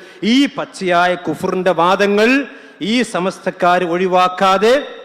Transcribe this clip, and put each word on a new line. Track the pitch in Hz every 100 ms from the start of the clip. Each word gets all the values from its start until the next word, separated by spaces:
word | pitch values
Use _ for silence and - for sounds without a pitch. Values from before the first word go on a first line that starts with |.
| - -
ഈ | 196 254 285
പച്ചയായ | - 151 - 190 175 180 180
കുഫറിന്റെ | 160 147 185 185 180
വാദങ്ങൾ | 170 170 190 202 208 226 269 247 - - -
ഈ | 165 240
സമസ്തക്കാർ | 233 175 185 - 190 - 175 180
ഒഴിവാക്കാതെ | 180 175 190 180 180 180 196 190 220 277 247 -